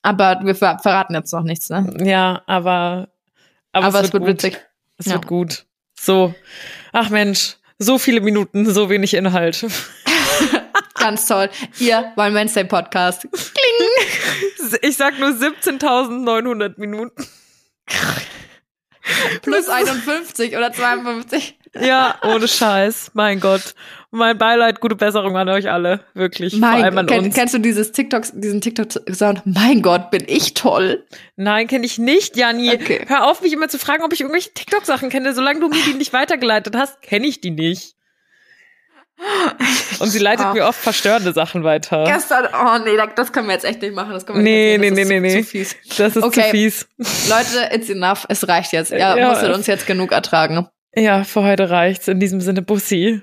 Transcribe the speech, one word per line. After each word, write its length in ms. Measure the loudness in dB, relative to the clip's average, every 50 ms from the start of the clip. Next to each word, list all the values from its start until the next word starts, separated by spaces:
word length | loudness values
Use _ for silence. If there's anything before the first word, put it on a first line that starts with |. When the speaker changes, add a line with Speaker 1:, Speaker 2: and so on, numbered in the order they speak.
| _
Speaker 1:
Aber 380 | -2 2 4 4 2 2 2 0
wir 120 | -2 0
ver-, 240 | 2 2 0 0 2
verraten 360 | 0 0 2 2 0 -2 -4
jetzt 180 | -6 -6 -6 -6
noch 80 | -4 -4
nichts, 260 | -4 -6 -6 -8 -6
ne? 260 | -4 -4 -4 -4 -4 -2 0
Speaker 2:
Ja, 380 | 0 2 2 2 0 0 -4 _
aber, 640 | -4 -4 -2 0 0 0 0 0 -2 -4 -6 -8 -12 _ _ _ _ _ _ _ _ _ _ _ _ _
aber 140 | 2 2 4
Speaker 1:
Aber 120 | 4 2
Speaker 2:
es 60 | 2
Speaker 1:
es 60 | 2 0
Speaker 2:
wird 100 | 0 2
Speaker 1:
wird 140 | 2 0 0
Speaker 2:
gut. 60 | 0
Speaker 1:
witzig. 160 | -4 -4 -6 -18 _ _ _ _ _ _
Speaker 2:
Es 100 | _ -6
Speaker 1:
Ja. 60 | -4 -4
Speaker 2:
wird 140 | -4 -4
gut. 400 | -4 -4 -2 -2 -4 -6 -14 _ _ _ _ _ _ _ -6
So. 340 | 0 2 4 4 4 2 0 -8 _ -20 -20 -20 -18 -18 -18 -20 -20 -6 -2
Ach 180 | -2 -2 0
Mensch, 460 | 0 0 2 2 0 -2 -2 -4 -6 _ _ _ _ _
so 200 | 0 2 2 2
viele 240 | 2 2 2 2 2
Minuten, 420 | 2 2 2 0 0 _ 0 0 2
so 180 | 2 2 2 2
wenig 240 | 2 0 0 0 0
Inhalt. 540 | 0 0 2 0 2 0 0 -2 -4 -6 -6 -8 -8 -10 -12 -18 -10 -4 -2 -2 0 0 0 0
<laughs> 600 | 0 0 0 0 -2 -4 -2 -4 -4 -4 -4 _
Speaker 1:
Ganz 320 | -2 -2 0 0 -2 -2
toll. 240 | 0 0 0 0 -2 -4 -10 -14 -14 -6 -2
Ihr 320 | 0 2 2 2 0 -2 -2
One 160 | 0 0 2 2
Wednesday 300 | 0 0 0 0 -2 -2
Podcast. 580 | 0 0 -2 -2 -2 -2 0 0 0 -2 -4 -10 -10
Kling. 1400 | -10 -10 -10 -6 -2 0 2 2 2 2 2 2 2 2 0 0 -4 -6 -4 -4 -4 -4 -6 -6 -6 -8 -8 -6 -4 -2
Speaker 2:
Ich 160 | -2 -2 0
sag 220 | 0 -2 -2 0 0
nur 160 | -2 -2 0
siebzehntausendneunhundert 1400 | 0 -2 -4 -4 -2 -4 -4 -4 -2 0 0 0 0 0 -2 -6 -4 -2 0 0 0 0 -2 -4 -4 -4 -6 -6 -10
Minuten. 440 | -10 -10 -8 -8 -10 -10 _ -16 -18 -18 -18 _ _ _ _ _ _ _ _ _ _ -8 -6 -6 -4 -4 -6 -6 -8 -14 -18 -20 -20 -20 -20 _ _ _ _ _ _ _ _ _ -6 -4 -2 -2 -2 -2 -4 -4 -4
Speaker 1:
Plus 260 | 0 0 0 0 0
einundfünfzig 880 | 0 0 0 0 -2 -4 -4 -4 -4 -4 -6 -10 -6 -4 -4 -4 -2
oder 160 | -2 -4 -4 -2
zweiundfünfzig. 840 | -2 0 0 0 0 -4 -6 -8 -8 -8 -4 -4 -4 -4 -6 -14 _ _ -20 _ -2
Speaker 2:
Ja, 360 | 0 2 4 4 2 0 0 -2 0
ohne 240 | 0 0 2 2
Scheiß. 680 | 0 0 2 2 2 4 2 2 2 0 -4 -12 -8 _
Mein 260 | 0 0 0 0 0
Gott. 340 | 2 2 2 2 0 -6 -16 _ -20 -20 -20 -20 -20 _
Mein 260 | -2 0 2 2 2 2
Beileid, 420 | 2 2 4 4 4 2 2 0
gute 140 | -2 -2 0
Besserung 400 | 2 0 2 2 0 -2 0 0
an 120 | 0 0 2
euch 220 | 0 0 0 0
alle. 300 | -2 0 0 0 -2 -2 -4 _ _
Wirklich. 400 | -2 -2 -2 -2 -4 -6 -2 0
Speaker 1:
Mein 200 | 2 4 4 4 4
Speaker 2:
Vor 60 | 4
allem 140 | 4 2 2
an 80 | 2
Speaker 1:
kenn-, 180 | 2 2 2 2
Speaker 2:
uns. 80 | 0 0
Speaker 1:
kennst 200 | 0 0 0 0
du 40 | 0
dieses 340 | 2 2 2 0 -2 -2 -2
TikToks-, 400 | -4 -2 -2 -2 -4 -4 -4 -10
diesen 260 | -8 -6 -4 -4 -2
TikTok-Sound? 840 | -4 -4 -4 -4 -4 -4 -6 -10 -8 -8 -4 0 2 0 0 0 -2
„Mein 340 | -2 0 4 4 6 4 6 4
Gott, 280 | 4 2 2 0 0
bin 140 | -2 -2 -2
ich 280 | 0 -2 0 0 -2 -6
toll.“ 520 | 0 0 2 2 2 2 2 0 -2 -6 _ -20 -20 -20 _ _
Speaker 2:
Nein, 300 | -6 -2 0 0 0 0 0
kenn 140 | -2 -2 -2
ich 120 | -4 -4 -2
nicht, 380 | 0 4 4 2 2 2 0
Janni. 340 | 0 0 2 2 0 0 0 0
Speaker 1:
Okay. 300 | 0 0 -2 -2 -2 0
Speaker 2:
Hör 200 | 0 0 2 4
auf, 140 | 2 2 2
mich 120 | 0 0 0
immer 160 | 0 -2 -4
zu 100 | -4 -6
fragen, 240 | -4 -2 -2 -2 0
ob 100 | -2 -2
ich 80 | -4
irgendwelche 320 | -4 -2 -2 -4 -4 -4 _
TikTok-Sachen 560 | -16 -6 -2 -4 -2 0 0 -2 -2 -2 -4
kenne. 220 | -4 -2 -2 -2 -2
Solange 280 | 0 0 0 0 0
du 80 | 0 0
mir 140 | 0 0 0
die 80 | 0 -2
nicht 180 | -2 -4 -2 0
weitergeleitet 640 | -2 0 0 -2 -2 0 0 0 0 0 -2 -2
hast, 240 | -2 -2 -2 -4 _ _
kenn 200 | -4 -2 -2 0
ich 160 | -2 -4 -4
die 120 | -8 -8 -4
nicht. 420 | -2 -2 -2 -2 -4 -10 -18 _ _ _ _ _ _ _ _ _ _ _ _ _ _ _ _ _ _ _ _ _ _ _ _ _ _ -8 -4 -2 0 0 -2 -2 -2 -2 -2 -2 -2 -4 -6 -6 -4
Und 80 | -2 -2
sie 100 | 0 2
leitet 280 | 2 2 2 2 2
Speaker 1:
Ah. 80 | 0 2
Speaker 2:
mir 100 | 2 2
oft 140 | 2 0 0
verstörende 520 | -2 -2 -2 0 2 2 2 2 2 0 0
Sachen 280 | 0 -2 0 -2 -2 0
weiter. 420 | 2 2 0 0 -2 0 2 2
Speaker 1:
Gestern, 420 | 2 2 0 0 2 2 2 2 0 0
oh 240 | 2 2 4 2 2 2
nee, 140 | 2 2
da-, 100 | 2 2
das 260 | 0 0 -4 -4 -2 -2
können 140 | -4 -2 0
wir 40 | -2
jetzt 100 | -2 -2
echt 140 | -4 -6 -4 -8
nicht 120 | -8 -6
machen. 180 | -8 -8 -8 -8
Das 120 | -10 -10
können 120 | -4 0 2
wir 40 | 4
Speaker 2:
Nee, 360 | 4 4 4 4 4 4 4
Speaker 1:
nicht 160 | 4 2 2
Speaker 2:
nee, 60 | 2 2
Speaker 1:
erzählen. 200 | 2 2 2 2
Speaker 2:
nee, 60 | 2
Speaker 1:
Das 60 | 2
Speaker 2:
nee, 60 | 2
Speaker 1:
ist 140 | 0 -2 -6
Speaker 2:
nee. 80 | -8 -8
Speaker 1:
zu 140 | -8 -10 -14 _
fies. 120 | -12 0 2
Speaker 2:
Das 180 | 2 2 4
ist 60 | 2 0
Speaker 1:
Okay. 180 | 2 4 4 4
Speaker 2:
zu 60 | 4
fies. 380 | 4 4 2 2 0 -2 -12 _ _ _ -8 -6 -4 -4 0 2
Speaker 1:
Leute, 460 | 2 2 2 0 -2 -2 -2 -2 -2
it's 140 | -4 -4 -4
enough. 340 | -6 -2 0 0 0 -2 -2 -6
Es 200 | -4 -4 0 0
reicht 240 | 0 0 0 0 -2
jetzt. 180 | -2 -2 -2
Ihr 80 | 0 2
Speaker 2:
Ja. 300 | 2 4 4 4 4 4
Speaker 1:
musstet 260 | 4 2 2 0 0
uns 120 | 0 0 -2
jetzt 180 | -2 -2 0
genug 240 | -2 -2 -2 0 0
ertragen. 580 | 0 0 0 2 2 2 2 2 0 -2 -4 -4 _ _ _ _ _
Speaker 2:
Ja, 260 | 2 4 4 4 4 2
für 200 | 0 0 0 2
heute 240 | 4 4 2 2 2
reicht's. 380 | 2 2 2 2 0 -2 -2 -2
In 100 | 0 2
diesem 220 | 0 0 0 -2
Sinne, 220 | -2 0 -2 -2 0
Bussi. 580 | 0 -2 -2 0 0 0 2 2 2 0 -2